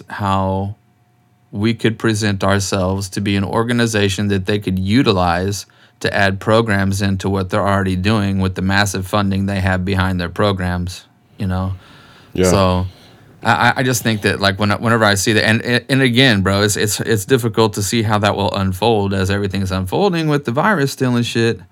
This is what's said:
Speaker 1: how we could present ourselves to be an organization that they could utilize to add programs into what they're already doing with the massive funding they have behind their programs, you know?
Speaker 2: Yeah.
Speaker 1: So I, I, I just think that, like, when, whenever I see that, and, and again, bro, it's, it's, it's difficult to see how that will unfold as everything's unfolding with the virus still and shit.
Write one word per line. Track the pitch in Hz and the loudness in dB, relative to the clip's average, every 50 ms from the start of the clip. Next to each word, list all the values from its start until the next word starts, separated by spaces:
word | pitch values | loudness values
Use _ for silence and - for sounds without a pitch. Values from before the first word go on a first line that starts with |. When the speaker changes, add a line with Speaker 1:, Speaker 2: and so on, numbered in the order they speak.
| - - | -14 -14
Speaker 1:
how | - - 107 98 98 95 95 95 95 95 98 101 104 - _ _ _ _ _ _ _ _ _ _ _ _ _ _ | -8 -6 -2 0 0 0 0 -2 -2 -2 -4 -6 -8 -12 _ _ _ _ _ _ _ _ _ _ _ _ _ _
we | - 101 104 117 113 | -6 -2 0 0 0
could | - - 117 110 | 0 0 -2 -2
present | - - 117 110 104 113 104 98 95 101 | 0 0 0 0 0 0 -2 -2 0 0
ourselves | 95 98 101 95 - 104 98 90 92 95 98 98 92 | 2 2 0 0 -2 -2 -2 0 0 -2 -2 -6 -6
to | - 110 | -6 -4
be | 98 104 101 | -2 0 0
an | 98 98 | 0 -2
organization | - - 113 113 120 123 120 120 113 110 104 101 98 95 - 104 | -2 -2 -2 -2 0 0 0 0 2 2 2 2 2 0 -2 -2
that | 101 101 95 95 | 0 0 0 0
they | 107 104 104 | -2 -2 -2
could | 101 95 95 | -2 -2 -2
utilize | 92 95 98 107 131 143 131 101 92 90 87 85 87 92 101 101 - - - _ _ - _ _ _ | -2 0 2 2 2 4 4 2 2 2 0 0 0 -2 -4 -4 -6 -10 -16 _ _ -20 _ _ _
to | - - - | -6 -4 0
add | 104 101 98 98 95 | 0 0 0 0 -2
programs | - 113 107 113 117 110 101 98 95 98 98 98 | 0 2 2 2 4 2 0 0 0 0 0 0
into | 101 98 95 92 - 95 | 0 -2 -2 -2 -2 -2
what | 98 95 95 92 | -2 -2 -2 -2
they're | - 107 92 | -2 -2 0
already | 101 98 101 95 95 92 | 2 0 0 0 0 -2
doing | 90 92 104 113 107 101 98 98 95 | -2 0 0 0 0 0 0 0 0
with | 95 92 92 | -2 -2 -2
the | 95 | -2
massive | 92 95 98 101 104 101 - 98 95 | -2 0 2 2 2 2 -2 -6 -6
funding | 92 - 104 101 98 95 95 98 | -2 -2 0 0 0 0 -2 -2
they | 98 101 95 | -2 -2 -2
have | 92 95 92 92 90 | 0 0 0 0 -2
behind | 95 98 95 92 95 92 90 | -2 0 0 0 0 0 -2
their | 87 85 | -4 -4
programs, | 85 - 104 104 101 92 92 90 87 90 87 87 87 - - _ _ _ _ _ _ - | -2 0 0 0 0 0 -2 -2 -2 -4 -4 -6 -8 -12 -18 _ _ _ _ _ _ -6
you | 104 | -4
know? | 92 92 92 95 95 95 92 - - - - - - - - - - - | -4 -2 -2 -4 -4 -6 -10 -14 -20 -20 -20 -20 -20 -20 -20 -20 -10 -2
Speaker 2:
Yeah. | - 90 90 | 0 2 4
Speaker 1:
So | 87 98 95 92 92 90 90 90 - - - - - - - - - - | 4 4 2 2 2 0 -2 -6 -10 -16 -20 -20 -20 -20 -20 -20 -20 -4
I, | - 107 113 - 113 123 | 0 0 2 4 4 2
I, | - | 2
I | - 131 | 2 0
just | 127 127 - - | 0 0 0 0
think | 120 110 101 | -2 -2 0
that, | - 101 - - | 0 0 0 2
like, | 98 98 98 98 | 0 0 0 0
when, | 107 101 | 0 0
whenever | 101 - - 113 117 113 110 | 0 0 0 0 2 4 4
I | 101 101 | 4 2
see | 95 - 117 107 | 2 2 2 2
that, | 107 - | 2 4
and, | 110 110 117 - 120 120 123 - - | 2 2 0 0 0 -2 -2 0 0
and | 139 131 | 0 2
again, | 135 127 117 120 139 135 107 98 92 | 2 2 4 4 4 4 4 4 2
bro, | 98 98 101 104 | 2 2 2 2
it's, | 104 101 | 2 0
it's, | - 98 104 - - | 0 -2 -2 -2 -4
it's | - - 113 107 98 | -2 -2 -2 -2 2
difficult | - 135 120 117 117 104 117 110 107 98 | 0 0 0 0 0 2 2 2 2 0
to | 107 98 | -2 -4
see | - - 117 107 | -2 -2 -2 0
how | 110 107 104 | 0 0 2
that | 107 101 98 | 2 0 0
will | 98 98 - - | 0 -2 -2 -2
unfold | 98 95 95 92 92 107 117 113 104 98 98 98 | 0 -2 -2 -2 0 0 0 2 0 0 0 0
as | 95 95 95 | 0 0 0
everything's | 101 101 101 95 95 98 98 92 | 0 -2 -2 -2 -2 -4 -4 -2
unfolding | 92 95 92 90 - 151 196 202 170 165 160 | -2 -4 -4 -2 -2 0 0 0 0 0 0
with | 151 147 143 143 | 0 0 0 -2
the | 120 | -2
virus | 117 143 190 214 208 160 139 135 | -2 0 0 0 2 0 0 -2
still | - - 135 127 123 | -2 -2 -2 0 0
and | 120 120 | 0 -2
shit. | - - 120 113 117 110 - - _ | -2 0 0 0 0 -2 -4 -10 _